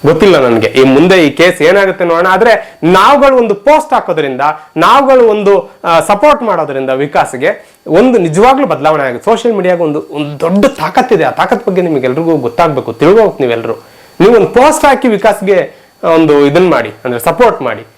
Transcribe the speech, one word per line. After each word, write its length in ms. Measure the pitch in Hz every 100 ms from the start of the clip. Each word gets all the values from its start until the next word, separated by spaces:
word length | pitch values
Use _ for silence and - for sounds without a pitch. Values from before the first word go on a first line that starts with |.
| 139
ಗೊತ್ತಿಲ್ಲ 340 | 165 202 160
ನನಗೆ. 280 | 127 113 107
ಈ 160 | -
ಮುಂದೆ 440 | 135 135 175 190 151
ಈ 20 |
ಕೇಸ್ 320 | - 170 175
ಏನಾಗುತ್ತೆ 440 | 151 196 196 185 175
ನೋಡೋಣ. 220 | 165 185
ಆದ್ರೆ 500 | 190 233 220 - -
ನಾವುಗಳು 540 | 160 185 214 277 277 262
ಒಂದು 180 | 226 196
ಪೋಸ್ಟ್ 380 | - 302 -
ಹಾಕೋದ್ರಿಂದ, 480 | 240 - 160 143 127 143 156 - -
ನಾವುಗಳು 460 | 175 254 262 262
ಒಂದು, 480 | 233 214 202 196 - - -
ಆ, 140 | 165
ಸಪೋರ್ಟ್ 440 | 156 202 302 285
ಮಾಡೋದ್ರಿಂದ 460 | 233 180 151 135 131
ವಿಕಾಸ್ಗೆ 760 | 131 147 180 139 127 151 208 - _ -
ಒಂದು 300 | 160 254 240
ನಿಜವಾಗ್ಲೂ 480 | 170 156 233 269 269
ಬದಲಾವಣೆ 360 | 151 147 156
ಆಗುತ್ತೆ. 280 | 135 117 196
ಸೋಷಿಯಲ್ 240 | 220 240 208
ಮೀಡಿಯಾಗೆ 280 | 180 175
ಒಂದು, 200 | 165 147 -
ಒಂದು 280 | 147 147 147
ದೊಡ್ಡ 260 | 165 190 196
ತಾಕತ್ತಿದೆ. 580 | - 156 - - 202
ಆ 60 | 139
ತಾಕತ್ 380 | - 185 233 220
ಬಗ್ಗೆ 140 | 185
ನಿಮ್ಗೆ 240 | 180 147 127
ಎಲ್ರಿಗೂ 320 | 135 165 156
ಗೊತ್ತಾಗ್ಬೇಕು, 560 | 123 113 170 135 117
ತಿಳ್ಕೋಬೇಕು 440 | 110 147 214 208 -
ನೀವೆಲ್ರು. 340 | 127 117 113 110 - - - _
ನೀವು 160 | 190 233
ಒಂದು 120 | 190
ಪೋಸ್ಟ್ 380 | 233 285 302 294
ಹಾಕಿ 220 | 269 254
ವಿಕಾಸ್ಗೆ 640 | 208 220 202 196 190 143 - _ _ - 165
ಒಂದು 300 | 160 147 143
ಇದನ್ 240 | 151 185
ಮಾಡಿ, 200 | 139 107 104 127
ಅಂದ್ರೆ 140 | 120
ಸಪೋರ್ಟ್ 420 | 170 160 240 -
ಮಾಡಿ. 260 | 127 117 110